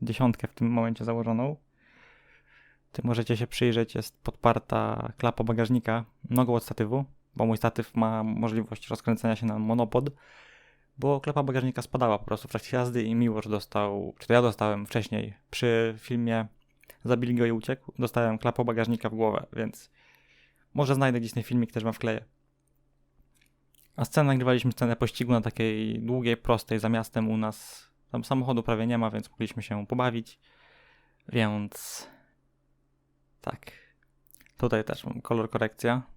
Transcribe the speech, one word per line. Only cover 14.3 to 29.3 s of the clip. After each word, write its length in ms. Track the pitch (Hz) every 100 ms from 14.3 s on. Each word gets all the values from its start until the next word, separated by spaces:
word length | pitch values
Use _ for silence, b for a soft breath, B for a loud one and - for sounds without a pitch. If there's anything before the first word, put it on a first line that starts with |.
ja 80 | 120
dostałem 440 | 120 104 107 101 104
wcześniej 480 | 117 104 110 107 - -
przy 460 | - 120 113 113 110
filmie 500 | - 120 117 113 110 _ _ _ _ B
Zabili 320 | 117 120 123 120
go 100 | 117
i 60 |
uciekł, 420 | 113 117 131 - -
dostałem 380 | 123 120 113 110
klapą 260 | 120 120
bagażnika 460 | 120 113 113 117 110
w 60 | 110
głowę, 300 | 110 104 -
więc 380 | - 110 - - b b b b b b b b
może 220 | - 135 139
znajdę 240 | 135 120
gdzieś 140 | 113
ten 100 | 120
filmik, 280 | 107 123 113
też 120 | 117
wam 100 | 113
wkleję. 320 | 110 117 113 113 _ _ _ _ _ _ _ _ _ _ _ _ _ _ _ _ -
A 100 | 113
scenę, 220 | 156 143
nagrywaliśmy 440 | 131 127 127 123
scenę 240 | - 120 117
pościgu 360 | 117 - 123
na 100 | 120
takiej 580 | 107 - 113 107 110 113
długiej, 380 | 113 127 120 117
prostej, 420 | - 113 - 110
za 100 | 110
miastem 400 | 113 110 113 110
u 80 | 110
nas. 520 | 107 - - - - _ -
Tam 120 | 123
samochodu 400 | 113 131 127 117
prawie 240 | 113 110 117
nie 100 | 117
ma, 140 | 110
więc 180 | 110
mogliśmy 340 | -